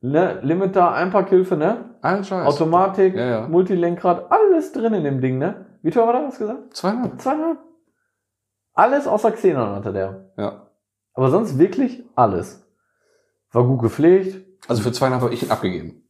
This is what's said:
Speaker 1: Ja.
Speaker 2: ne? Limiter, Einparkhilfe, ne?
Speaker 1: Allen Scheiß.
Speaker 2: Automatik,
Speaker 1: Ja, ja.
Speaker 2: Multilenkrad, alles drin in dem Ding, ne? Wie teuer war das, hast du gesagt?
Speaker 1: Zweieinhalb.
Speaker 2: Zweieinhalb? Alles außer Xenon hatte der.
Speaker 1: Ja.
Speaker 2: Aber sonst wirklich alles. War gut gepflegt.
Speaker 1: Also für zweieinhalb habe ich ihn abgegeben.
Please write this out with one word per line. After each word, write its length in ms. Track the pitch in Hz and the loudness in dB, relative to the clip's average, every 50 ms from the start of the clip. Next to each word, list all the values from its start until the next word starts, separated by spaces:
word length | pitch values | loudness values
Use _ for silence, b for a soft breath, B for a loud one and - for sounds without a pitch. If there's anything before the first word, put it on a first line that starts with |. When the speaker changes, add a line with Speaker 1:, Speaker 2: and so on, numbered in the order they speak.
Speaker 1:
Ja. 80 | - 127 | -6 0
Speaker 2:
ne? 300 | 143 156 180 175 - - - | 0 2 0 0 -2 -4 -2
Limiter, 500 | 135 165 185 196 185 190 196 175 170 101 | -2 0 0 0 0 2 2 2 2 2
Einparkhilfe, 640 | 120 170 190 180 208 190 - 190 185 185 185 190 151 | 0 -2 0 0 0 2 4 2 2 4 2 0 0
ne? 380 | 151 175 226 240 - - - _ | 0 0 -2 -2 -8 -16 -20 _
Speaker 1:
Allen 220 | - 156 180 202 196 | -2 -2 -2 -2 -4
Scheiß. 220 | 196 196 185 165 143 | -6 -6 -2 0 0
Speaker 2:
Automatik, 680 | 143 - 170 160 165 175 190 196 190 208 190 190 190 | 0 2 0 2 4 2 2 2 2 2 2 2 2
Speaker 1:
Ja, 100 | - 123 | 0 -2
ja. 220 | 127 120 110 110 143 | -2 -2 -2 -4 0
Speaker 2:
Multilenkrad, 840 | 160 180 185 185 202 180 170 170 175 175 - 185 175 - - - | 2 2 2 2 0 0 0 -2 -2 -2 0 0 0 0 0 0
alles 400 | - 440 440 403 370 320 302 - | 2 4 4 4 4 2 0 -4
drin 220 | - 269 220 226 214 | -6 -4 -2 -2 -2
in 100 | 190 156 | 0 -2
dem 160 | 143 139 131 | -2 -2 -2
Ding, 200 | 127 131 127 131 | -2 -2 -2 -2
ne? 260 | 143 185 208 - - - _ _ | -4 -4 -6 -8 -16 -20 _ _
Wie 100 | - 151 | -6 -2
teuer 140 | - 247 226 226 | 0 2 2 2
war 60 | 240 | 2
das, 100 | 254 302 285 | 0 -2 -4
hast 120 | 254 - | -8 -8
du 80 | 220 208 | -8 -8
gesagt? 260 | 240 277 - - _ - | -8 -10 -14 -18 _ -4
Speaker 1:
Zweieinhalb. 420 | - 185 214 240 247 - - - | -4 -4 -2 -2 -6 -6 -8 -6
Speaker 2:
Zweieinhalb? 360 | - 262 277 311 311 330 320 - - _ _ _ _ _ _ _ _ _ _ _ _ _ _ _ _ _ _ _ _ _ _ - | -6 -4 -4 -2 -4 -4 -6 -6 -10 _ _ _ _ _ _ _ _ _ _ _ _ _ _ _ _ _ _ _ _ _ _ 2
Alles 300 | 190 240 269 285 277 - | 2 4 2 0 0 0
außer 240 | - 214 - 226 | -2 0 0 0
Xenon 420 | 208 - - 190 160 135 117 101 98 | -2 2 0 0 2 2 -2 -4 -4
hatte 180 | 98 101 110 92 | -6 -8 -6 -4
der. 320 | 98 95 95 98 - - _ _ - | -4 -4 -6 -8 -14 -20 _ _ -8
Speaker 1:
Ja. 260 | 104 104 - - - _ _ _ _ _ _ _ _ _ _ | -8 -8 -8 -10 -20 _ _ _ _ _ _ _ _ _ _
Speaker 2:
Aber 160 | - 131 135 | 0 0 2
sonst 280 | 147 190 233 196 139 127 | 2 2 0 -2 2 2
wirklich 460 | 165 196 - - 269 240 - - - - _ | 2 2 2 -2 -2 -2 -4 -8 -20 -10 _
alles. 520 | - 123 110 95 87 - - - - _ _ _ _ _ _ _ _ _ _ _ _ _ _ _ _ _ _ _ | 2 2 2 2 -2 -6 -8 -14 -20 _ _ _ _ _ _ _ _ _ _ _ _ _ _ _ _ _ _ _
War 100 | 120 123 | 2 2
gut 180 | 123 135 127 | 4 2 2
gepflegt. 640 | 117 110 - - 147 170 180 190 190 185 190 - - _ _ _ - - | 0 0 0 4 4 6 6 6 4 -2 -10 -12 -18 _ _ _ -6 -4
Speaker 1:
Also 140 | 123 113 107 | -2 -2 -2
für 80 | 123 | -2
zweieinhalb 320 | 110 - 139 131 127 123 123 | -2 0 0 0 0 0 0
habe 100 | 117 - | -2 -2
ich 100 | 120 - | -4 -2
ihn 80 | - | -4
abgegeben. 500 | 110 - - 95 90 82 78 80 - _ _ _ | -4 -2 -2 -4 -4 -6 -10 -12 -18 _ _ _